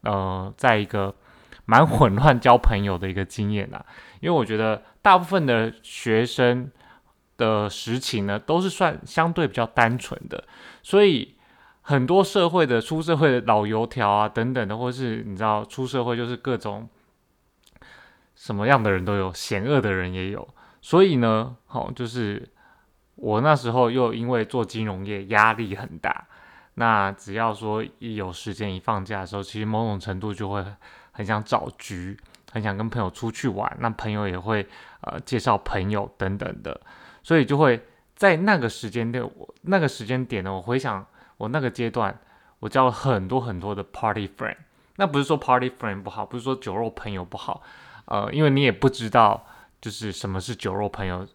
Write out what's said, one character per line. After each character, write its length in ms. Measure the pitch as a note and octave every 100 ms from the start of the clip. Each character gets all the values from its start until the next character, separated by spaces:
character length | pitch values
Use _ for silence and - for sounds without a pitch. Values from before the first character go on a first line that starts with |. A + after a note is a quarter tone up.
呃， 500 | - G2+ F#2+ F#2 F#2+ -
在 220 | C3 A2
一 80 | G#2
个 280 | G#2+ G2 - _ - - - -
蛮 200 | A2+ D#3
混 300 | D#3+ B2+ G2+
乱 240 | C#3+ B2+
交 160 | B2+ B2
朋 260 | - G#2
友 140 | G2+ F2+
的 100 | F#2+
一 60 |
个 100 | F#2 F#2+
经 260 | - G#2
验 160 | G#2 G2+
啊。 100 | - - - - -
因 120 | D3+
为 20 |
我 80 | E3+
觉 140 | G#2+ G#2+
得 260 | A2 G#2+ - _
大 160 | - F#3
部 60 |
分 200 | E3+ F#3+
的 260 | D3 A#2 A2+ -
学 420 | - - - A2
生 460 | A#2+ - B2 B2 B2+ _ - - _ _ _ _
的 320 | A2+ G#2+ G#2
时 300 | - - A#2+
期 240 | - A2
呢， 160 | G2 G2+
都 200 | - E3
是 120 | F#3+
算 280 | - F3 D3+
相 260 | - - E3
对 160 | E3+ D#3
比 60 |
较 140 | - A2+
单 320 | - A#2 B2
纯 200 | - - -
的， 120 | - - - - -
所 220 | - G3
以 300 | G#3 C#3+ - _ _ _ _ _
很 240 | - C#3+ B2+
多 180 | F3+
社 240 | F#3+ G3+ E3+
会 180 | F3 D#3
的， 140 | A#2
出 220 | A2 D#3
社 120 | D#3+
会 180 | D#3+ D3+
的 100 | B2
老 240 | A2 G#2+ G#2
油 200 | A2 A#2
条 220 | - G#2
啊 180 | G2+ G#2+
等 280 | A2 A#2
等 120 | B2+ G#2
的， 120 | G#2+
或 120 | B2
是 320 | B2 B2+ A2+ G#2+
你 100 | F#2+
知 60 |
道 200 | A2 G#2+
出 240 | G#2 - C3
社 160 | C3
会 140 | A#2+ A#2
就 80 | A#2+
是 80 |
各 220 | B2 - A#2+
种 320 | G#2+ G2+ A#2 _ _ _ _ _ _ _ _ _ - - - _ _
什 200 | _ -
么 140 | G2+ A2
样 140 | C#3
的 80 | G#2+
人 140 | F#2+
都 120 | F#2 G2+
有， 140 | F#2+
险 280 | F2 - G#2 A2
恶 120 | C#3+
的 140 | A2+
人 180 | F#2+ F#2
也 200 | F#2 F#2
有。 180 | G2+ - _ - _
所 220 | - D#3+
以 140 | F#3+ C#3+
呢， 400 | A#2 A2 A#2+ B2 _
好， 240 | B2 -
就 160 | B2+ A#2+
是 420 | B2 G#2+ G2+ - _ _ _ _ _ _ -
我 240 | - G#2
那 140 | C#3+
时 180 | D3 A#2+
候 180 | A#2+ A#2+
又 240 | B2 A#2+
因 140 | A#2 A#2+
为 160 | B2
做 200 | A2 B2+
金 220 | A2 A2+ A2
融 180 | F#2+
业 200 | G2 G#2 G2
压 260 | G#2+ A2
力 220 | A2 A2
很 240 | G2 A#2+ D#2+
大， 300 | - - - - - - _
那 360 | - A#2 G#2+ G2
只 220 | G2 -
要 200 | G2+ A2+
说 320 | G#2 A2 G#2+ A#2 _
一 160 | A#2
有 180 | G#2+ F#2
时 220 | F2 -
间 180 | F#2+ G#2
一 60 | F#2
放 260 | - G#2+
假 160 | F#2+ G#2
的 60 | F#2
时 80 |
候， 80 | G2+
其 160 | F#2+ G#2+
实 80 | G#2+
某 200 | A2 A2+
种 100 | G2+
程 220 | G2 F#2+
度 120 | G#2+
就 160 | G2 G2+
会 160 | G2+ F#2+ G2+ - - -
很 160 | - F#2+
想 160 | G#2+
找 260 | G#2+ A2+ - -
局， 400 | - F#2+ F2+ G2 - _ _
很 100 | A2+
想 140 | G#2+ G2
跟 120 | A2
朋 140 | A#2+
友 80 | F#2+
出 200 | - A#2
去 180 | A2 C3+
玩， 280 | G2 - -
那 100 | A#2
朋 200 | A2+ G#2+
友 180 | G#2 G2+
也 100 | F2+
会， 260 | F#2+ G#2+ G2 - - -
呃， 180 | - -
介 140 | - A#2+
绍 220 | B2+ G#2
朋 320 | - G2+ F#2+
友 180 | G#2 G#2 _
等 220 | F#2+ G2
等 240 | F2+ -
的， 180 | - - - - - -
所 120 | - D#3+
以 80 |
就 140 | B2 C#3+
会 260 | D3+ A#2 - _ _
在 220 | _ G3+ E3
那 200 | F#3+ G3
个 120 | A#2
时 200 | - A2
间 220 | A2 A2+
点， 120 | B2
我， 320 | A2 - - -
那 160 | E3 F#3+
个 80 | D3+
时 180 | - G#2+
间 180 | B2+
点 200 | B2 A2+
呢， 100 | F#2
我 80 | F#2+
回 160 | F#2 B2+
想 260 | C3 G2 G#2 _ _ _
我 100 | G#2+
那 120 | C#3+
个 80 | B2+
阶 220 | - A#2
段， 260 | B2 G#2 G2+ _ _ _ _
我 80 | A2
交 180 | C3+ C3
了 60 |
很 340 | A2 C#3 A2+ F#2
多 140 | B2+
很 180 | A#2 F#2
多 160 | G2
的 80 | G2+
party 460 | G2 - A2+ G#2 G2
friend。 280 | - - - _ _ _
那 120 | - G3
不 120 | C#3+
是 60 |
说 120 | C#3 D3+
party 320 | - B2 B2+
friend 340 | - A2+ G2
不 60 | G2
好， 160 | A2
不 140 | G2+ B2
是 60 |
说 100 | B2
酒 220 | C3 A2 F#2+
肉 120 | A2+
朋 240 | - A2
友 120 | G2
不 120 | F2 G#2+
好， 260 | - - - - - - -
呃， 260 | G2+ G#2
因 120 | D3
为 40 | D#3
你 140 | C3+
也 80 | C#3
不 180 | G2 C3+
知 220 | - A2+
道 340 | A#2+ G#2+ G2 - - - _
就 120 | -
是 180 | G#2 A2
什 180 | F#2 G2+
么 120 | F#2
是 160 | F#2 A2+
酒 180 | G2
肉 140 | F#2+ G#2
朋 180 | - F#2+
友 180 | F2+ G2